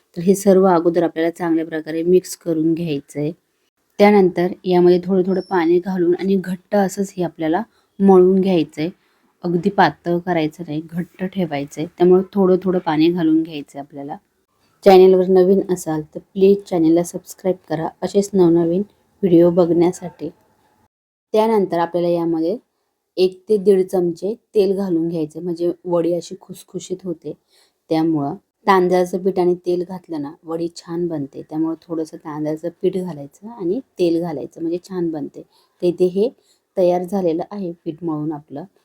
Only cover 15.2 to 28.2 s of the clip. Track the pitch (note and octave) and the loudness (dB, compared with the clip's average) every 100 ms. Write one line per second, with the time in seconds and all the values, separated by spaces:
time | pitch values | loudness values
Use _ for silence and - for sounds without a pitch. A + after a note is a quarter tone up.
15.2 | F#3 F#3 F#3 G3 - F3+ D#3+ D#3 D3+ E3+ | 4 4 4 2 0 -4 -4 -6 -8 -14
16.2 | - G3 F#3+ G3+ - F3 D#3+ E3+ F3 F3+ | -10 2 4 4 0 0 2 2 0 -8
17.2 | - - F#3 F3+ - D#3 D#3+ - F#3 G3+ | -14 -6 -4 -4 -6 -6 -6 -6 -4 -2
18.2 | G3 G3 E3+ E3+ E3+ F#3 G3+ _ _ _ | 0 2 4 4 2 -2 -4 _ _ _
19.2 | F#3+ E3+ F3 F3 E3+ E3+ E3+ F3+ F3 - | 2 4 6 4 2 2 0 -2 -10 -12
20.2 | D3+ - _ _ _ _ _ _ _ _ | -16 -16 _ _ _ _ _ _ _ _
21.2 | _ G#3+ A3 G#3+ F3+ E3+ E3+ F3 F3 E3+ | _ 0 2 2 0 -2 -2 -2 -2 -2
22.2 | E3 D#3+ E3 B3 _ _ _ _ _ F3 | -2 -2 -2 -4 _ _ _ _ _ -2
23.2 | F#3 F#3 - G#3 F#3+ F#3+ F#3 F#3+ F3 D#3+ | -2 -2 -4 0 4 2 2 -2 -2 -4
24.2 | F#3+ A#3 _ G#3+ G3 F#3+ G3 E3 E3+ E3+ | -8 -8 _ 0 0 0 -2 -2 -2 -4
25.2 | D3+ D#3+ F3 E3 F3 F3 F3+ E3+ E3 F3 | -6 -8 -8 -4 -4 -4 -4 -2 0 -4
26.2 | - F#3+ - - _ F3+ - F#3 F#3 D#3+ | -6 -16 -18 -20 _ -14 -10 -10 -10 -10
27.2 | D3 - _ _ _ _ - D#3+ D#3+ D3+ | -12 -16 _ _ _ _ -4 0 0 0